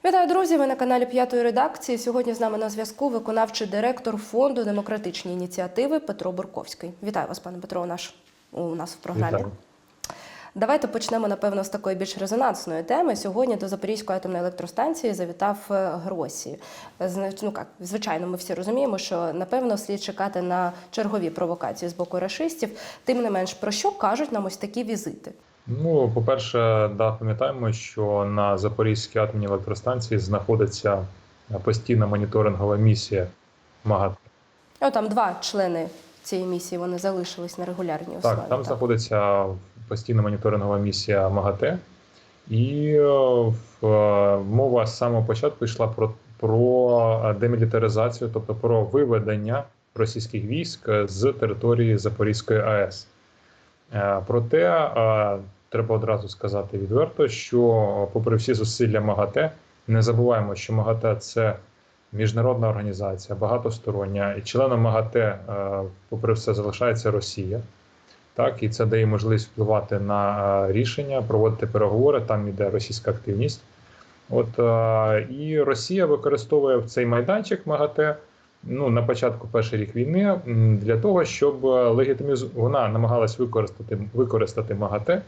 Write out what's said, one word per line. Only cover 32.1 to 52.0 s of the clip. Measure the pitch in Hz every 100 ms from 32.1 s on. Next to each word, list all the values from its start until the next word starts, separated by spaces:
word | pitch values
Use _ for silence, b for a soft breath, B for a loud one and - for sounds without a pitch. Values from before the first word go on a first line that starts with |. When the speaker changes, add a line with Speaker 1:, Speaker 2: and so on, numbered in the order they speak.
| 101 104 110 104 92 101 104
Speaker 2:
місія | 110 107 - 98 90 - _ _ _ _
магат. | 107 101 98 98 - _ _ _ _ _
Speaker 1:
О, | 269
там | 233 214
два | 214 202 180
члени | - 208 185 165 165 - - -
цієї | - 185 185
місії, | 175 175 175
вони | 180 175
залишились | 190 190 175 - 175 -
на |
регулярній | 180 180 175 - 175
Speaker 2:
Так, | -
Speaker 1:
основі, | 117 113 113
Speaker 2:
там | 127
Speaker 1:
так. | 123
Speaker 2:
знаходиться | 120 123 113 - 107 101 101 95 95 - - -
постійна | 110 - 113
моніторингова | 104 104 107 104 101 101
місія | 101 95 - 101 95
магате. | 98 101 101 127 180 - - b b b _ -
І, | 113 127 147 151
е, | 147 143 139 131 120 117 113 - _
в, | 110
е, | 107 104 101 101 101
мова | 98 117 135 120 113
з | -
самого | 120 117 113
початку | 113 147 147
йшла | 113 - 113
про, | 113 110 - - -
про, | 113 113 123 127 123 120 113 113
е, | 113
демілітаризацію, | 101 117 117 113 117 110 107 117 117 117
тобто | 113 110
про | 110 117 113
виведення | 104 139 135 113 107 107 104 131 139 _ _
російських | - 110 113 110 110
військ | 104 147 170 - - 104
з | 101 95 127
території | 131 110 101 117 117 113
Запорізької | 104